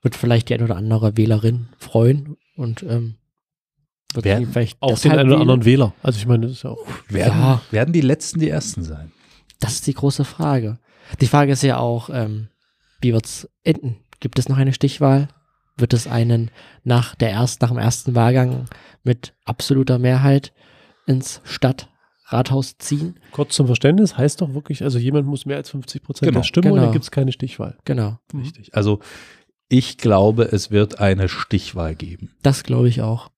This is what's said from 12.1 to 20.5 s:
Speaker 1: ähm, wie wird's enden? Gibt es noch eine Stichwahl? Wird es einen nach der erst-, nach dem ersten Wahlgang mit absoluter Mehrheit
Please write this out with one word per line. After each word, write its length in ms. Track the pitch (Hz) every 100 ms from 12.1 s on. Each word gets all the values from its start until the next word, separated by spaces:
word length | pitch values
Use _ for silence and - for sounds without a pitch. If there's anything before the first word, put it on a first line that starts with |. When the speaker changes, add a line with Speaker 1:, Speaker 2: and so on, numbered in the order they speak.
Speaker 1:
ähm, 360 | 131 110 107 110 _ _ _ _ _
wie 100 | 123
wird's 360 | 113 - - - _
enden? 340 | - - 131 110 _ -
Gibt 180 | 120 -
es 80 | 123
noch 100 | 135
eine 140 | 135
Stichwahl? 540 | 131 139 - 139 135 143 _ _ _ _ -
Wird 180 | 120
es 140 | 120 123
einen 420 | 117 117 117 117 - - _ 123
nach 280 | 120 113 -
der 160 | 110
erst-, 300 | 104 120 -
nach 80 | 117
dem 80 | 120
ersten 380 | 110 - - 123
Wahlgang 520 | 113 127 127 127 123 - - _
mit 300 | 123 123 - _
absoluter 560 | - - - 135 131 127
Mehrheit 540 | 123 127 139 139 -